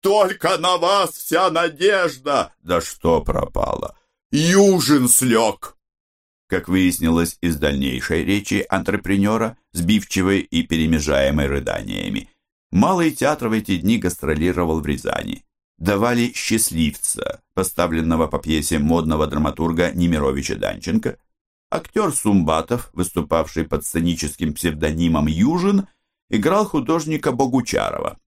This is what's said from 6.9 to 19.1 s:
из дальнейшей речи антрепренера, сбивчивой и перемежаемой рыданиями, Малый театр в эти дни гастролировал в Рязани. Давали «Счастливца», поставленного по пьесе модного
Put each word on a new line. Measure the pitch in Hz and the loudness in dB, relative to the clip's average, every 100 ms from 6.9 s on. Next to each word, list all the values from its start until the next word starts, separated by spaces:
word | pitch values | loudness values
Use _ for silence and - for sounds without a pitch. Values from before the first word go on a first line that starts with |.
| 87 82 82 85 - | 2 2 2 0 -2
из | 87 78 | -4 0
дальнейшей | 73 69 67 64 - 80 | -2 0 -2 -4 -4 -2
речи | 82 101 101 101 - | 0 -2 0 -4 -2
антрепренера, | 95 87 98 92 98 98 110 113 117 _ | -4 -2 -4 -2 0 2 0 -2 -6 _
сбивчивой | - 87 107 - - 92 98 | -4 2 2 2 0 2 2
и | - 82 | 0 -4
перемежаемой | 80 82 80 80 73 69 67 73 71 | 0 0 2 0 0 2 2 2 0
рыданиями, | 69 64 50 50 50 50 50 - _ _ _ _ | -2 -4 -8 -6 -8 -6 -8 -10 _ _ _ _
Малый | 87 139 185 165 | 2 2 2 0
театр | - 131 151 120 | 0 -2 0 -2
в | |
эти | 110 104 92 | -2 0 -2
дни | 90 117 | 0 0
гастролировал | 90 - 71 76 85 87 85 80 | 0 -4 -4 0 0 0 0 0
в | 73 | -2
Рязани. | 65 - 50 50 - _ _ _ _ | -4 -2 -4 -6 -10 _ _ _ _
Давали | 85 101 117 120 120 | -2 0 2 2 0
«Счастливца», | - - - - - 117 - - - - - _ | -4 -2 -2 0 0 0 -2 -8 -6 -8 -10 _
поставленного | - 92 - 87 82 82 82 78 | -4 -4 -2 -2 0 0 0 0
по | 73 | -2
пьесе | 78 78 76 80 | -2 -2 0 0
модного | 73 82 78 | 2 2 2